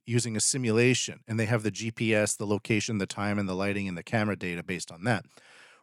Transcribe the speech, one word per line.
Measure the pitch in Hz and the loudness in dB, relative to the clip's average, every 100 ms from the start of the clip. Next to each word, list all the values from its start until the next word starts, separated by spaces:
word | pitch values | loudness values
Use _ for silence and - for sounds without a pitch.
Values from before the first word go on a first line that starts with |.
| - | 0
using | 117 120 107 | 0 0 0
a | |
simulation, | - 127 123 110 123 123 - 73 - | 0 0 2 4 6 4 0 -8 -4
and | 113 | -2
they | 110 | 2
have | 120 | 2
the | 107 | 0
G | 95 113 | -4 -6
P | 113 110 | -2 2
S, | 107 104 - | 4 2 0
the | 104 | 0
location, | 101 - 107 - 107 | -2 2 0 2 -2
the | 95 | -2
time, | - 101 104 | -2 -2 -2
and | 98 | -2
the | 92 | -2
lighting, | 98 101 98 | -2 -2 -4
and | 85 | -6
the | |
camera | - 113 107 92 | -2 0 0 -2
data | 92 85 | -4 -6
based | 82 90 - | -6 -8 -8
on | 85 110 | -6 -2
that. | 101 - - - - - - | -2 -4 -20 -20 -20 -20 -20